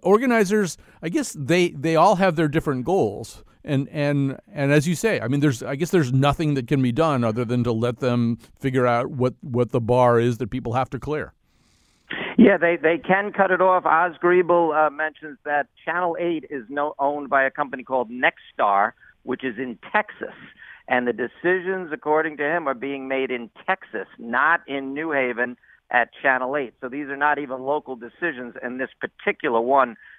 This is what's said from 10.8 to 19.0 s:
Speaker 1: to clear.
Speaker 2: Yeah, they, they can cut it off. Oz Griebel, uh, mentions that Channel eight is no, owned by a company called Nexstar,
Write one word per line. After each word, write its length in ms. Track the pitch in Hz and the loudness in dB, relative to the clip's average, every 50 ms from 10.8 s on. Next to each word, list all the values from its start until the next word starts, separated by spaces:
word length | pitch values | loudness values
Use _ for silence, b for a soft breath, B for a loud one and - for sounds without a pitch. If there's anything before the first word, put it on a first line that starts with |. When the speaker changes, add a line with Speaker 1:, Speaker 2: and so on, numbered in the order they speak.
| 127 - | -4 -4
Speaker 1:
to 100 | - 120 | -6 -8
clear. 340 | - 139 151 151 104 - - _ _ _ _ _ _ _ _ _ _ _ _ _ _ - B B B B B B | -8 -6 -6 -6 -6 -10 -12 _ _ _ _ _ _ _ _ _ _ _ _ _ _ -12 B B B B B B
Speaker 2:
Yeah, 200 | 226 - 196 165 | 8 8 8 6
they, 180 | 170 170 175 | 4 2 2
they 220 | 170 151 160 170 160 | 2 2 0 0 0
can 340 | - - 185 196 202 208 | 0 0 0 0 0 0
cut 200 | - - 196 185 | 0 0 0 2
it 100 | 185 170 | 2 2
off. 240 | 180 185 185 180 - | 4 4 2 2 2
Oz 300 | 160 156 160 175 180 160 - | 2 2 2 2 0 -2 0
Griebel, 540 | - 175 180 180 180 165 175 175 170 160 147 | 2 2 4 4 4 4 4 2 2 2 2
uh, 140 | 156 156 151 | 2 2 2
mentions 480 | 139 147 156 156 151 - 156 156 139 - - | 0 -2 -6 -6 -8 -10 -16 -18 -18 -12 -6
that 220 | 147 147 147 135 - _ _ - | -4 -2 -2 -2 -4 _ _ -8
Channel 320 | 170 160 175 180 170 165 - | -6 -4 -2 -2 -2 -4 -4
eight 260 | 175 170 170 156 - - | -4 -4 -4 -4 -6 -8
is 160 | 151 135 110 107 | -10 -10 -10 -8
no, 260 | 139 143 147 151 - - | -6 -4 -4 -4 -4 -2
owned 300 | 139 143 147 147 143 127 | -2 -2 -2 -4 -4 0
by 140 | 139 135 135 | 0 2 2
a 80 | 131 | 0
company 320 | - - 147 131 135 131 117 | -2 -4 -6 -6 -8 -10 -8
called 260 | - 131 131 120 110 | -4 -4 -4 -4 -4
Nexstar, 840 | 120 123 135 165 - - - - - - 123 104 98 98 104 117 - b | -4 -2 -2 -2 -2 -4 -10 -12 -4 -2 0 2 2 2 2 0 -2 b